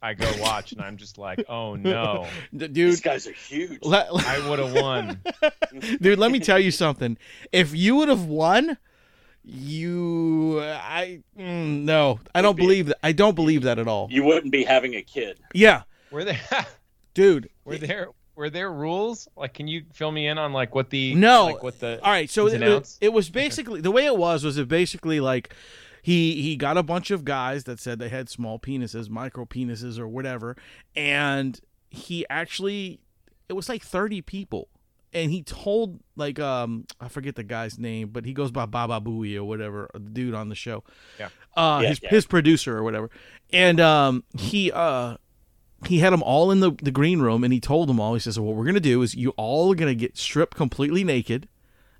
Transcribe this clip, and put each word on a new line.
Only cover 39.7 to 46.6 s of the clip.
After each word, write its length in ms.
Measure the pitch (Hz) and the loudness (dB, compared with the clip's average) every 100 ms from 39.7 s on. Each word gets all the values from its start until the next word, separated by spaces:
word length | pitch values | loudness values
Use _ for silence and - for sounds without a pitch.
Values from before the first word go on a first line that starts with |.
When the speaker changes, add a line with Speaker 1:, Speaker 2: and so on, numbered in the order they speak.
| 104 98 | -10 -12
Speaker 2:
the 80 | 101 | -14
dude 360 | 104 113 127 110 | -12 -8 -6 -6
on 140 | 107 | -8
the 60 | 104 | -10
show. 280 | 120 107 - _ - - | -10 -12 -14 _ -20 -16
Speaker 1:
Yeah. 100 | 104 - _ 170 | -16 -16 _ 0
Speaker 2:
Uh, 220 | 160 143 | 2 4
Speaker 3:
Yeah, 80 | 117 | 2
Speaker 2:
his, 100 | 143 | 0
Speaker 3:
yeah. 60 | - | 2
Speaker 2:
his 140 | 214 - | 4 4
producer 500 | 175 156 160 135 110 | 4 6 4 2 -4
or 60 | |
whatever. 260 | 110 107 113 - - - _ | -4 -4 -8 -12 -20 -20 _
And, 280 | 180 180 165 | 4 6 8
um, 440 | 165 151 139 127 - - | 6 6 4 2 -4 -8
he, 340 | 98 208 180 | -2 0 0
uh, 460 | - 165 127 120 - _ _ _ _ _ - - | 0 0 0 -4 -10 _ _ _ _ _ -10 0
he 100 | 170 | 4
had 140 | 165 | 4
'em 80 | 175 | 4
all 300 | 123 143 185 | 4 4 6
in 80 | |
the, 120 | 190 | 6